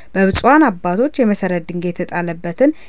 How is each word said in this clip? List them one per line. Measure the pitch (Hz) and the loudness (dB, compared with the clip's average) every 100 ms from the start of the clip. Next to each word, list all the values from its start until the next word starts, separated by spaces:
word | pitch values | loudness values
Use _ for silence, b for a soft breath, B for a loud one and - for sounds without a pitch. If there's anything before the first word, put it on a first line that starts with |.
| b | b
በብፁዓን | 190 190 196 226 302 | 0 0 2 4 4
አባቶች | 285 175 180 185 285 - | 4 0 -4 -2 -2 0
የመሰረት | 220 202 190 180 | 0 0 -2 -4
ድንጋይ | 165 175 175 | -6 -6 -6
የተጣለበትን | 175 175 170 170 170 170 170 277 - | -6 -6 -6 -6 -6 -6 0 0 0